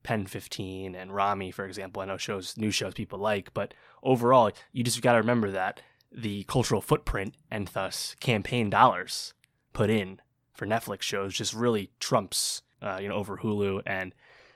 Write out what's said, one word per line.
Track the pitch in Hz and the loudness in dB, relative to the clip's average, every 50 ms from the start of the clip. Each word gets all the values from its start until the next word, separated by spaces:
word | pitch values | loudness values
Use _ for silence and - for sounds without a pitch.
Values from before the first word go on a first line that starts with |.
Pen | _ - 123 107 98 | _ -2 -2 -2 -2
fifteen | - - 101 - - - - 104 95 95 95 95 95 90 | -6 -10 -12 -10 -10 -8 -8 -8 -8 -8 -8 -10 -10 -10
and | 92 92 92 98 | -10 -12 -8 -2
Ramy, | 101 98 101 101 98 95 92 | 0 2 2 2 0 -4 -8
for | 87 - 98 | -8 -8 -10
example. | 95 92 98 95 95 92 98 | -8 -8 -10 -12 -10 -8 -8
I | 95 | -6
know | 95 95 | -6 -6
shows, | 90 - - 107 98 90 - - | -6 -4 -6 -6 -6 -6 -10 -6
new | - 107 107 | -2 -2 0
shows | 98 - - 95 90 | 0 0 -2 -4 -6
people | - 107 - - 95 | -8 -8 -8 -6 -2
like, | 101 107 107 101 92 - | 0 0 0 0 -2 -6
but | _ 107 101 - - - - - - _ | _ -6 -6 -6 -8 -20 -20 -20 -20 _
overall, | - 131 131 120 117 120 131 127 113 104 - - - _ | 2 4 4 6 6 8 8 8 8 6 2 -4 -20 _
you | - 127 | -4 -2
just | 120 123 120 123 | 0 0 0 2
gotta | 117 123 120 117 | 4 6 6 6
remember | 107 117 123 117 110 101 | 6 4 4 2 2 0
that | 95 95 92 101 - - - _ _ _ _ _ | 0 -2 -2 -2 -4 -8 -18 _ _ _ _ _
the | - 123 113 107 101 101 95 | -14 -8 -6 -6 -4 -6 -6
cultural | - - 131 117 - 120 101 | 0 0 2 2 2 0 -2
footprint | - - - - - - - 107 98 107 - _ _ _ | 2 2 0 2 2 -4 -4 -4 -4 -6 -10 _ _ _
and | - 107 98 90 | -6 -6 -6 -4
thus | - - 95 90 - - - - - _ | -4 -6 -4 -4 -6 -6 -8 -8 -10 _
campaign | - - 120 104 101 - 131 123 113 101 | 0 0 0 0 0 -2 0 0 0 2
dollars | 95 104 120 123 98 90 90 - - - - - - _ _ _ _ _ _ _ _ | 6 8 8 8 6 2 -6 -8 -8 -10 -10 -12 -16 _ _ _ _ _ _ _ _
put | - 113 101 | 0 2 2
in | 113 107 98 92 95 - _ _ _ _ _ _ _ | 2 2 0 -4 -10 -16 _ _ _ _ _ _ _
for | - 113 | -10 -2
Netflix | 101 107 98 - - 101 95 | -2 -2 -2 -2 -4 -8 -6
shows | - - - 101 98 98 92 | -6 -4 -4 -2 -4 -4 -4
just | - 110 - | -4 -4 -4
really | 110 110 120 123 113 104 98 - _ _ | -2 0 0 2 2 0 -2 -6 _ _
trumps, | - - 139 117 98 - - - - - - - _ _ _ _ | -4 0 0 0 0 0 -4 -2 -2 -2 -4 -6 _ _ _ _
uh, | - 107 95 95 | -8 -6 -6 -4
you | 101 101 | -4 -4
know, | 90 | -2
over | 104 101 101 98 | -4 -4 -4 -6
Hulu | 92 - 110 107 104 101 98 98 98 - | -4 -2 -2 0 2 0 0 0 -2 -2
and, | - 98 95 95 92 - _ _ _ - - - - _ | -4 -4 -4 -4 -6 -10 _ _ _ -20 -20 -20 -20 _